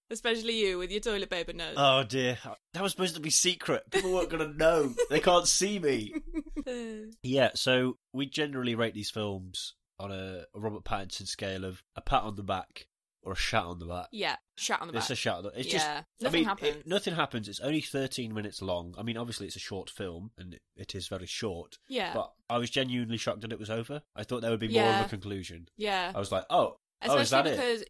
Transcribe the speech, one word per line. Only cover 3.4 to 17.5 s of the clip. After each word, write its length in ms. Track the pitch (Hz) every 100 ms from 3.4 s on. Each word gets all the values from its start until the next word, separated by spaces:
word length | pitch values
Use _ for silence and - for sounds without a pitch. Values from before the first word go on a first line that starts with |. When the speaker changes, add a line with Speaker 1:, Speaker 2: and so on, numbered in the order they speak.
| 180 175 - 131 -
Speaker 2:
People 220 | 381 370
weren't 160 | 370 -
gonna 240 | - -
know. 400 | 147 160 165 139 120 480
They 100 | -
can't 280 | 185 175 170
see 300 | - 196 202
me. 340 | 151 123 104 311 - 330 - 302 269
Speaker 1:
<laughs> 60 | 247 226 214 220 226
Speaker 2:
Yeah, 260 | 127 135 117 -
so 420 | 131 127 127 - _
we 120 | 131 139
generally 480 | 156 151 135 123 113
rate 180 | 113
these 160 | 107 101
films 640 | 113 104 98 92 - - - _ -
on 120 | 98
a, 340 | 95 95 90 -
a 60 | 104
Robert 240 | 107 104
Pattinson 440 | - 104 95 - 95
scale 380 | - 98 95 95
of 160 | 92 - -
a 60 |
pat 220 | - 131
on 120 | 107 101
the 80 |
back 440 | 98 92 - - - _ _ _
or 100 | 92
a 20 | 92
shat 280 | - 113
on 160 | 87 87
the 60 | 85
back. 220 | 87 -
Speaker 1:
Yeah, 240 | 220 165 - _ -
shat 260 | - 208
on 60 | -
the 80 | 113
Speaker 2:
It's 100 | 110
Speaker 1:
back. 40 |
Speaker 2:
a 40 | 123
shat 200 | 117 90
on 80 |
the, 60 | 101 120
it's 100 | -
just, 160 | - 151
Speaker 1:
Yeah, 160 | 147
Speaker 2:
I 220 | - -
Speaker 1:
nothing 160 | 254 170
Speaker 2:
mean, 40 |
it, 40 | -
Speaker 1:
happens. 360 | 196 147 147 160
Speaker 2:
nothing 300 | 196 202 170
happens. 340 | 147 120
It's 100 | 101